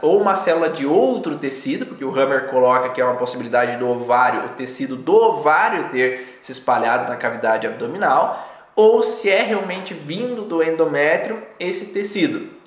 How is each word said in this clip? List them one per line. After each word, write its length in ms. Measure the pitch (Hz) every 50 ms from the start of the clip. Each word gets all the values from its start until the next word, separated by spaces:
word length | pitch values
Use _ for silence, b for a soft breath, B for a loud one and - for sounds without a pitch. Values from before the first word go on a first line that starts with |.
ou 180 | - 156 190 202
uma 160 | 202 202 190
célula 320 | 190 - 175 165 165 165 151
de 160 | - 131 135
outro 520 | 143 160 208 254 262 247 202 175 165 147
tecido, 500 | 147 147 135 - - - 131 151 196 262
porque 180 | - - - 139
o 60 | 131
Hammer 400 | 127 135 139 135 139 131 131 135
coloca 400 | 131 127 127 123 127 127 127 127
que 100 | - 127
é 40 | 127
uma 100 | 123 123
possibilidade 640 | - 123 120 - 127 117 113 120 123 123 117 120 123
do 100 | 127 123
ovário, 560 | 120 120 120 117 123 127 - - - 339 -
o 40 | -
tecido 460 | - - 127 123 - - 135 131 131
do 180 | 127 - 156 190
ovário 720 | 226 226 - - - - 151 156 170 214 - 190 165 131 -
ter 500 | - 127 127 127 127 - - - - -
se 100 | - -
espalhado 560 | 123 - - 135 123 120 117 117 123 127 127 123
na 80 | 123
cavidade 500 | - - 117 113 - 117 110 110 110 110
abdominal, 800 | 110 110 - 117 120 160 196 196 151 131 156 - - B B B B B B B B B
ou 260 | 214 220 220 233 240
se 280 | 226 - - - - 196
é 120 | 190 214
realmente 520 | 240 208 220 196 190 180 180 190 185 - 185
vindo 480 | 156 147 143 165 208 247 247 247 220
do 200 | 202 - 170 165
endométrio 800 | 160 165 160 160 160 156 143 143 147 151 170 - - 220 220 - - - - -
esse 280 | 170 185 180 - 208
tecido, 640 | - - 202 202 208 - 202 160 135 - - - - - - _